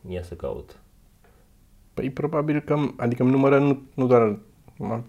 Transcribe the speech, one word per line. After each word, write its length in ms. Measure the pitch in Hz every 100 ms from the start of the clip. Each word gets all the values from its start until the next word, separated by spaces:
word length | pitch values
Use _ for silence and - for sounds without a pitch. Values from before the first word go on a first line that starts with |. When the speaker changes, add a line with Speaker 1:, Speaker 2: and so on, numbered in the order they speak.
| 90
Speaker 1:
Ia 140 | 90
să 120 | 87
caut. 440 | - 65 50 - - _ _ _ _ _ _ _ _ _ _ _
Speaker 2:
Păi, 160 | - 127
probabil 500 | 127 147 156 151 147
că, 180 | - 151 143 -
adică, 260 | 120 120
îmi 80 | 127
numără 260 | 135 139 139
nu, 240 | 143 135 -
nu 120 | - 127
doar, 320 | 123 110 101 - _ - -
m-am, 260 | 101 113